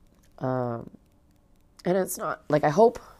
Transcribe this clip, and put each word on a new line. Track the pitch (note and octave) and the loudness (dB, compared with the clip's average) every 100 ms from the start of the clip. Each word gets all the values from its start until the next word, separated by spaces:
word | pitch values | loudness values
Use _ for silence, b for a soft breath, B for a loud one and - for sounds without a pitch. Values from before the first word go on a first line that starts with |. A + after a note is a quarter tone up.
| - _ _ - | -20 _ _ -8
Um, | C3 B2+ B2 A#2 - - _ _ _ _ _ _ _ - | -6 -4 -4 -6 -12 -20 _ _ _ _ _ _ _ -8
and | E3+ F#3+ | -2 -2
it's | F#3 - | -2 -6
not, | F3 C3 - | -8 -8 -2
like, | D3 | 0
I | D3 | 2
hope | D3+ A#3 A#3+ B | 4 4 4 B